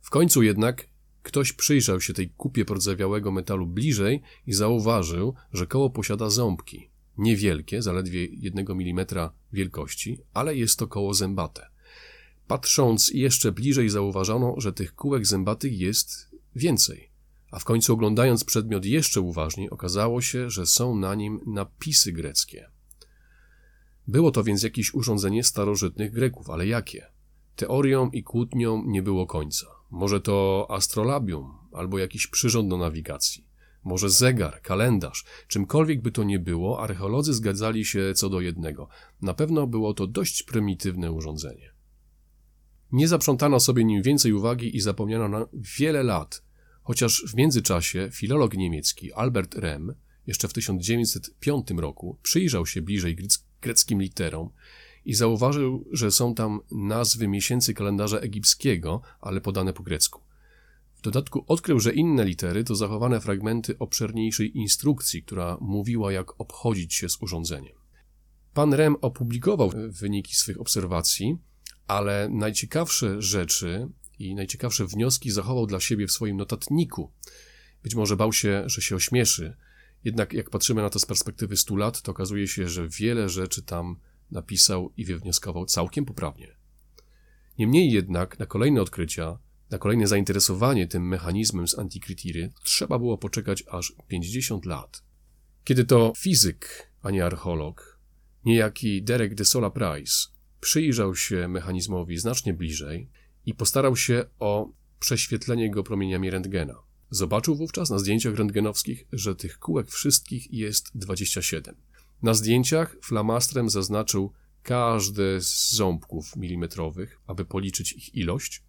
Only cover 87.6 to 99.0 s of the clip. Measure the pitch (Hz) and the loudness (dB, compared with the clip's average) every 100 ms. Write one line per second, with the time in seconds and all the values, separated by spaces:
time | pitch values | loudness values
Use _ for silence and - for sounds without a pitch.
87.6 | 110 147 175 107 92 87 90 - 107 101 | 4 6 6 4 2 -2 -2 -6 -6 0
88.6 | 131 139 92 - 82 - 80 87 _ _ | 4 4 2 -2 -6 -4 -6 -8 _ _
89.6 | _ 98 101 117 104 101 98 98 - 92 | _ -4 0 2 4 4 2 2 2 2
90.6 | 120 127 87 87 87 92 82 95 110 95 | 2 2 0 -2 -2 -2 -2 0 0 0
91.6 | 85 - 92 92 - 92 90 82 87 - | -2 -2 -4 -8 -12 -10 -6 -6 -8 -8
92.6 | - - - 123 120 113 - - 101 98 | -2 -2 0 0 0 -2 -4 -4 -2 -4
93.6 | - 87 87 - - 92 85 117 123 104 | -4 -8 -8 -10 -8 -6 -4 -4 -4 -4
94.6 | 90 76 - - _ _ _ _ _ _ | -6 -8 -10 -20 _ _ _ _ _ _
95.6 | - 127 120 123 113 113 190 156 95 - | 0 2 6 6 6 2 2 4 4 0
96.6 | - - - _ 101 98 87 87 95 82 | -12 -16 -20 _ -2 0 0 0 -4 -4
97.6 | 76 - - _ _ _ _ _ 113 113 | -4 -10 -20 _ _ _ _ _ 2 4
98.6 | 107 - 117 98 | 4 0 -2 -2